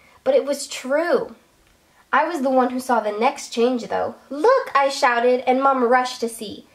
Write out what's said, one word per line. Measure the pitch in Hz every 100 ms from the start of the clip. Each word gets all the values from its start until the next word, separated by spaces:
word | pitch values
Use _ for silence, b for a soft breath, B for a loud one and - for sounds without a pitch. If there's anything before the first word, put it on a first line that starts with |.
| b b
But | 254 269
it | 269
was | 277 -
true. | - 254 294 339 247 - - _ _ _ b b b b
I | 254 320
was | 339
the | 262
one | 262 254
who | 254
saw | - 233
the | 214
next | 208 247 277 -
change, | 233 240 247 -
though. | 185 185 - -
"Look!" | 277 381 539 539 277
I | 277
shouted, | 277 269 240 247 254 262
and | 262
Mom | 277 262
rushed | 233 254 254 -
to | 226
see. | - 208 - -